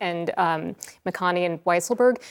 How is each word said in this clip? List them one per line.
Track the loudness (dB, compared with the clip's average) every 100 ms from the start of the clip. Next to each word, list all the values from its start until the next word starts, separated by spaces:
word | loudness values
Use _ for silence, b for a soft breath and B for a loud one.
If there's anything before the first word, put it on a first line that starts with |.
and, | -6 -4 -4 0
um, | 0 0 -4 -10 B B -8
McConney | -2 0 2 0
and | -2
Weisselberg. | 0 2 2 2 4 2 B